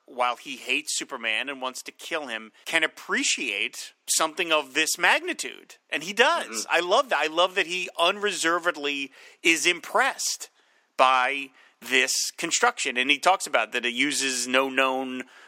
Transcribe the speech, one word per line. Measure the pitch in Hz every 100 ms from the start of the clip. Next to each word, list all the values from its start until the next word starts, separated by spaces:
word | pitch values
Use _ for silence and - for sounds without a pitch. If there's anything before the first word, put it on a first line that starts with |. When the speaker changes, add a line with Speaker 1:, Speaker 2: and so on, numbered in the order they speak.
| _
Speaker 1:
while | 131 123 117
he | 147 120
hates | 123 139 - -
Superman | 160 127 113 110 135
and | 135
wants | 127 123
to | -
kill | - - 165 135
him, | 110 110 _ -
can | 165
appreciate | 156 - - 220 277 - 131 101 113 - - _ -
something | - 160 156 170
of | 156 135
this | 135 156 -
magnitude. | 180 285 349 - 123 - - - -
And | 147
he | -
does. | 214 277 339 - 226 -
Speaker 2:
Mm-hmm. | 160
Speaker 1:
I |
love | 180 226 269
that. | 151
I | 156
love | 160 185 190
that | 160
he | 180 180 -
unreservedly | 170 202 202 165 160 170 170 151 143 143 135 - - _
is | 170 160 165
impressed | 175 - 208 262 - - - - _ _ _ _ -
by | 131 131 127 139 139 _ _ _
this | 117 131 131 - -
construction. | - 165 - 240 - 139 123
And | 127
he | 143
talks | 180 190 160
about | 131 110
that | 120 120
it |
uses | 120 143 131 135 123 123
no | 131 135
known | 131 135 131 131 127 - -